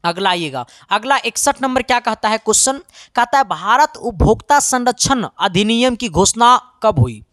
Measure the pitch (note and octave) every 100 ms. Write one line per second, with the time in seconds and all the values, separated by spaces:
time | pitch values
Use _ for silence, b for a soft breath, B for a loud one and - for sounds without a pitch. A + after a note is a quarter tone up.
0 | E3+ E3+ G3 F3+ D#3+ C3 A#2+ b b G#3
1 | A#3 C#4 A#3 - - C4+ C4 B3+ B3 A#3+
2 | A#3 A3 G#3+ A3 - G#3+ - C4+ - B
3 | B - A#3+ C4+ A#3 D#3+ F#3 B3 D4+ -
4 | - F#3 F#3 A3 - C#4+ - B3+ B3 A#3
5 | - C4+ E3 _ G3 F3+ G#3 A3+ B3+ A#3+
6 | A#3+ D#3 G3 A3 A#3 B3 - _ A3 E3+
7 | B2 G#2+ -